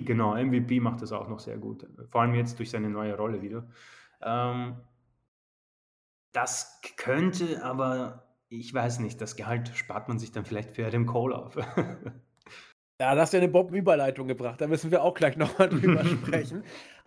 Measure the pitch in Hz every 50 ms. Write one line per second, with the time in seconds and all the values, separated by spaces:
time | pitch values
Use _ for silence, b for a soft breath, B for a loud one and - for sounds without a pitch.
0 | - 127 117 113 110 104 107 117 127 135 127 120 120 120 127 127 117 117 117 117
1 | 113 - 110 104 107 107 110 107 - - 113 110 107 110 107 110 - - - -
2 | 117 117 - 120 120 123 120 120 120 120 120 - 117 117 120 110 107 107 104 107
3 | 107 107 101 101 104 113 110 98 95 101 95 117 120 120 117 B B B B B
4 | B B B B - 113 117 120 123 123 123 123 120 120 123 123 - _ _ _
5 | _ _ _ _ _ _ _ _ _ _ _ _ _ _ _ _ _ _ _ _
6 | _ _ _ _ _ _ - 123 123 - - - - - - _ - - - -
7 | - 127 131 147 175 185 180 185 175 165 156 - - 127 127 131 131 131 127 127
8 | 123 - - - - _ _ _ _ _ 117 117 - - 127 131 117 123 120 120
9 | 113 107 - - 110 107 - - 104 113 117 120 120 - - - - - - 107
10 | - - 117 110 113 107 - 117 98 - 113 104 107 - - - 113 110 110 120
11 | 117 120 120 120 120 131 123 - - - - - 120 - - 185 175 175 - -
12 | - 123 - - - _ _ _ _ B B B B B B _ _ _ _ -
13 | 131 131 139 147 165 151 - 185 180 170 147 180 185 180 170 202 180 190 165 147
14 | 139 135 131 135 131 127 131 117 123 120 117 - 151 151 160 147 160 160 175 165
15 | 143 180 180 - 165 143 120 160 156 - - - 190 185 185 135 120 185 165 -
16 | - 170 170 - - - 156 160 151 123 165 196 - B B B B B B B
17 | B